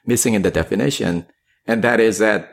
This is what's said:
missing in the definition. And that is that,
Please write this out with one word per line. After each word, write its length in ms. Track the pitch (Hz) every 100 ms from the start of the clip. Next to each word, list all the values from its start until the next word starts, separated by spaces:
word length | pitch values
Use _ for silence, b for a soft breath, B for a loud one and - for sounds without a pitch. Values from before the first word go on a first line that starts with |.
| -
missing 280 | 120 131
in 80 | 110
the 100 | 92
definition. 760 | 82 80 98 139 - - 87 - _ _ _ -
And 160 | 113
that 160 | 117 117
is 180 | 113 98
that, 300 | 107 104 -